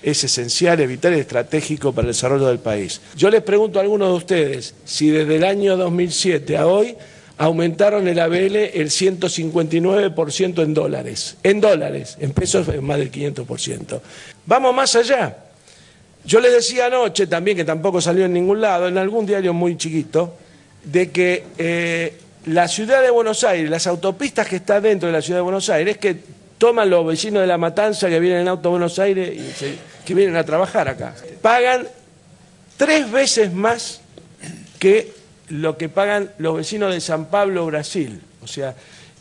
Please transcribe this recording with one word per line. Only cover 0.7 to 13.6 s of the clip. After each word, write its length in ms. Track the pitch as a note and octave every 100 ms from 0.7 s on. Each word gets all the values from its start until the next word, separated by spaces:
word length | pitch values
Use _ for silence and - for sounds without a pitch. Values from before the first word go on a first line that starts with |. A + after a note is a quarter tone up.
| E3+
es 100 | C3+
vital, 260 | B2+ F3
es 80 | E3+
estratégico 680 | C3+ A#2+ A#2+ D#3 - D3+ C#3
para 140 | B2+ A#2+
el 80 |
desarrollo 320 | A2+ B2+ C#3 C3+
del 140 | A#2+
país. 400 | A#2 G#2 F#2 - - D3+
Yo 140 | F#3+
les 120 | G#3+
pregunto 380 | G#3 G3+ G#3+ F#3
a 20 |
algunos 280 | G3 G#3 F#3+
de 40 |
ustedes 600 | F3+ E3+ F3+ D3 C3+ - -
si 260 | - - D3+
desde 240 | D#3 D3+
el 80 | D#3
año 340 | F3+ G3+ G3+ F#3
dos 140 | F3+
mil 220 | F3 F3+
siete 440 | - F#3 D#3+ C#3 D3+
a 120 | D#3
hoy 260 | F#3+ A3+ A#3 - - - -
aumentaron 720 | D3+ E3 E3+ E3 G3+ G#3 F#3
el 140 | E3+
A 80 | E3
B 180 | F3 F#3+
L 340 | G#3 G#3+ F3
el 120 | D3+
ciento 360 | - F#3 F#3 F3+
cincuenta 460 | E3+ D#3+ E3 D#3
y 60 | E3
nueve 300 | F3 G3 G3
por 200 | D#3+ D#3
ciento 320 | - F#3 F3
en 100 | D#3
dólares. 640 | D#3 D3+ C#3 B2 A2 - -
En 180 | F#3+ G3+
dólares, 560 | G#3 F3 D3 C#3 B2+ -
en 100 | D3
pesos 380 | C#3+ F3+ F#3+ D#3
es 120 | C#3+
más 180 | C3+ C#3+
del 120 | C#3
quinientos 340 | C3+ C#3+ C3+
por 160 | A#2+ A#2+